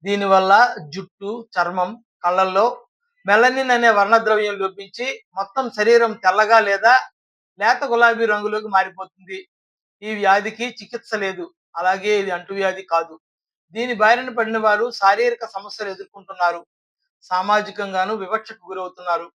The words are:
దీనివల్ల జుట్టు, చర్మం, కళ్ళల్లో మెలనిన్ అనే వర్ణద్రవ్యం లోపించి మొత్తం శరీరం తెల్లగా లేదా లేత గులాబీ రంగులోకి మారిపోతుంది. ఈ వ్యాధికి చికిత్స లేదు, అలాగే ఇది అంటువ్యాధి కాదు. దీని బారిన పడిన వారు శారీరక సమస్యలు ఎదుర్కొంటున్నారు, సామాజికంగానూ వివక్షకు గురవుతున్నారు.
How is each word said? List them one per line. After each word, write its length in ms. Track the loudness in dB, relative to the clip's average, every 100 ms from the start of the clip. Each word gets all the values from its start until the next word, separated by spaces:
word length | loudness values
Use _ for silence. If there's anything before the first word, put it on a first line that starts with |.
దీనివల్ల 480 | -4 -4 2 2 6 4 4 0 -12
జుట్టు, 360 | -14 -14 _ -12 -12 -8
చర్మం, 360 | -4 -4 -2 -4 -6 _ _
కళ్ళల్లో 420 | -4 0 0 2 0 -2 _ _ _ _ 0
మెలనిన్ 460 | 2 4 2 -2
అనే 160 | 2 2 2
వర్ణద్రవ్యం 580 | 4 2 4 0 0 -4
లోపించి 440 | -6 -6 -18 -10 -10 -10 _ -10
మొత్తం 280 | -8 -4 -6 -2
శరీరం 360 | 2 4 2 0
తెల్లగా 340 | 0 2 4 4 4
లేదా 260 | 2 4 4 2 _ _ _ _ _
లేత 200 | 0 0 0
గులాబీ 340 | 4 4 4 0
రంగులోకి 360 | 0 -2 -6 -2
మారిపోతుంది. 640 | 0 0 -6 -18 _ _ -16 -16 _ _ _ _ _
ఈ 80 | -10 -2
వ్యాధికి 460 | 2 2 0 -8 -10 -10
చికిత్స 320 | -14 -14 -8 -6
లేదు, 220 | -6 -6 -12 _ _ -4
అలాగే 340 | -2 0 0 0
ఇది 80 | 0 -6
అంటువ్యాధి 480 | -8 -4 -2 -4 -2
కాదు. 220 | -2 -2 -12 _ _ _ _ _
దీని 200 | -8 -6 2
బారిన 300 | 2 2 0 -4
పడిన 200 | -2 0 0
వారు 200 | 0 -2 0
శారీరక 460 | 2 4 0 -2 -10
సమస్యలు 360 | -12 -16 -12 -12
ఎదుర్కొంటున్నారు, 680 | -12 -16 -20 -20 -2 -2 -2 -12 _ _ _ _ _ _
సామాజికంగానూ 840 | -4 0 0 0 -8 -6 -2 -2 -4
వివక్షకు 400 | -4 -6 -6 -20 -14
గురవుతున్నారు. 560 | -10 -10 -10 -6 -6 -6